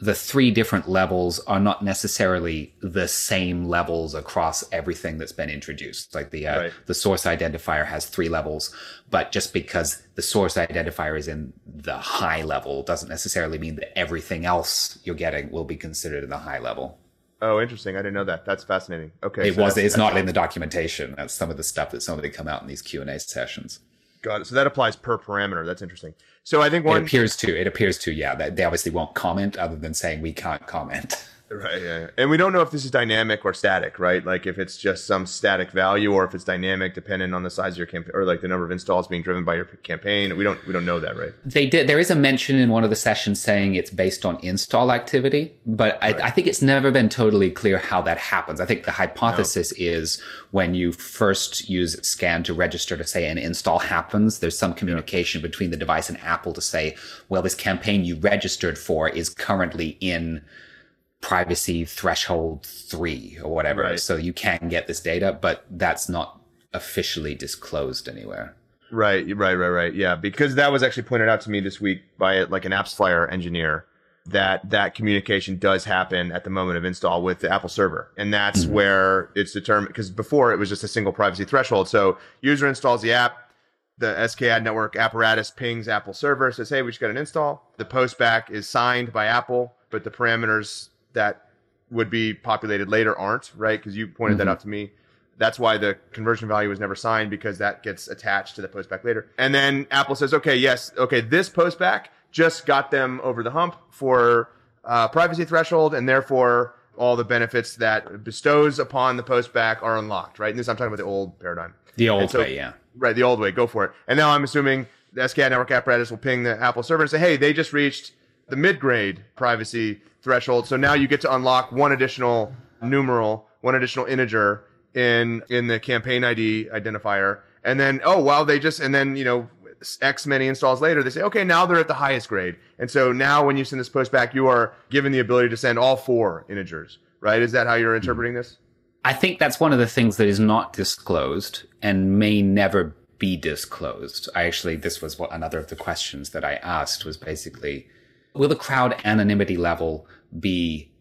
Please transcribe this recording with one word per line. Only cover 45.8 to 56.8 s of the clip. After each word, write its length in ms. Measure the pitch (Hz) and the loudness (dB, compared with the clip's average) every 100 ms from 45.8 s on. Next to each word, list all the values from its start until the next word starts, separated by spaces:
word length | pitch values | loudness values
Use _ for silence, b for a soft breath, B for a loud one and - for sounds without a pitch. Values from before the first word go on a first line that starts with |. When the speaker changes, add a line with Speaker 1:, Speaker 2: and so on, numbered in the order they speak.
| 110 - | 2 2
Speaker 1:
I, 120 | 107 | 0
Speaker 2:
Right. 100 | - | 0
Speaker 1:
I 80 | 117 | 0
think 160 | 117 175 | 0 2
it's 160 | - | 4
never 280 | 135 139 139 | 4 4 4
been 200 | 131 113 | 4 4
totally 400 | - 110 104 95 | 4 4 4 4
clear 260 | - 107 95 | 2 0 0
how 240 | - 92 | 0 -2
that 160 | 87 85 | 0 -2
happens. 420 | - - - 80 | -2 -2 -2 -4
I 60 | |
think 200 | 90 120 | -2 -2
the 80 | - | -2
hypothesis 840 | - 92 - 120 90 92 - 87 - | -2 -2 0 0 2 0 0 -4 -2
Speaker 2:
No. 60 | |
Speaker 1:
is 380 | 87 82 80 - B B B | -2 -2 -2 -6 B B B
when 200 | 98 90 | 0 0
you 160 | 90 87 | 2 0
first 800 | 82 - - 104 98 - - - | -2 -8 0 2 2 -2 -6 -4
use 320 | 92 87 78 | -2 -2 -2
scan 420 | - - 90 82 | -4 -2 0 0
to 100 | 85 | -2
register 420 | 85 87 85 - 87 | -2 -2 -2 -6 -6
to 80 | |
say 240 | - 92 80 | -4 -2 -2
an 80 | 80 | -2
install 440 | 76 85 - 85 | -4 -4 0 0
happens, 580 | - 85 - 104 107 104 | 0 -2 0 2 2 2
there's 180 | 85 - | -2 0
some 160 | 95 | -2
communication 680 | 85 90 85 80 92 87 87 | -2 -2 -4 -2 -2 -2 -4
Speaker 2:
Yeah. 60 | 78 | -6
Speaker 1:
between 220 | - 92 | -4 -4
the 60 | 80 | -2
device 320 | 80 80 - | -2 -2 -2
and 100 | 82 | -8
Apple 300 | 82 82 90 | -4 -4 -4
to 80 | 82 | -6
say, 340 | - 82 | -4 -2